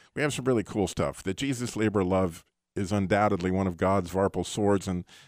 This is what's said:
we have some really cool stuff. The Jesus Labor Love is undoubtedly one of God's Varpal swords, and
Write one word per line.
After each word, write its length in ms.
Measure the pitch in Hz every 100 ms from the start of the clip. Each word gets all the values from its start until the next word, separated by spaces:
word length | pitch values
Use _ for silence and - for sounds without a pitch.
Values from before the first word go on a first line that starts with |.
| _ -
we 60 |
have 120 | 147
some 120 | 127 127
really 180 | 117
cool 240 | 95 107 90
stuff. 360 | - 73 -
The 100 | 95
Jesus 420 | 95 139 120 120 107
Labor 280 | 107 101
Love 420 | 92 95 92 80 - _ _ -
is 160 | 92
undoubtedly 600 | 104 92 101 104 98 92
one 160 | 92 95
of 100 | 85
God's 340 | 95 98 85
Varpal 340 | 92 98 92 90
swords, 420 | - 101 98 98
and 180 | 90 - -